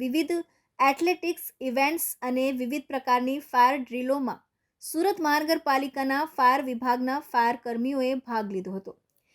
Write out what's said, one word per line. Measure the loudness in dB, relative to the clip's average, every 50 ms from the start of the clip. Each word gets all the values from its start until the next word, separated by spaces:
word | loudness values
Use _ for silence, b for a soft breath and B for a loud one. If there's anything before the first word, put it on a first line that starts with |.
વિવિધ | -4 -2 0 -2 0 0 -2 -4 -6 _ _ _ _ _ _ 2
એથ્લેટિક્સ | 2 2 4 2 2 0 0 0 -2 -4 -6 -6 -10 -16 -12 -8
ઇવેન્ટ્સ | -6 -2 0 0 0 0 0 -2 -4 -6 -6 -6 -4 -2
અને | 0 0 0 0
વિવિધ | 0 -2 -4 -4 -4 -6 -6
પ્રકારની | -6 -6 -4 0 0 2 2 2 0 -2 -4 -6 0
ફાયર | 4 4 4 4 4 0
ડ્રિલોમાં | -4 -6 -6 -4 -2 -2 -2 0 -2 -4 -6 -8 _ _ _ _ _ _ _ _
સુરત | -14 -6 -2 0 0 0 0 0
મહાનગરપાલિકાના | 0 2 2 2 2 2 0 0 2 2 0 0 0 -2 -4 -4 -2 -2 0 -2 -2 -2 2 4
ફાયર | 6 6 6 4 2 -2
વિભાગના | -4 -2 0 0 0 0 0 -2 -4 -4 -6 -2
ફાયર | 0 2 2 2 2 0 -4
કર્મીઓએ | -6 -4 -4 -2 -2 -2 0 0 0 -2
ભાગ | -4 -4 -4 -4 -4 -4 -4
લીધો | -6 -6 -6 -6
હતો, | -8 -10 -10 -12 -16 _ _ _ _ _ _ _